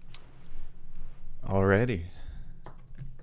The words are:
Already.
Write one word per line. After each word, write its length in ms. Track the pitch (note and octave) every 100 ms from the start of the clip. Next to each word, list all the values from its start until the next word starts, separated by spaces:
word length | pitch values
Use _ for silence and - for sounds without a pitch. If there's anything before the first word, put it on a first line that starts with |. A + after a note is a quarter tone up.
| - - - - - - - - - - - - - - -
Already. 580 | G2 G2 G2 B2 G2 E2+ - - - - - - - - - - -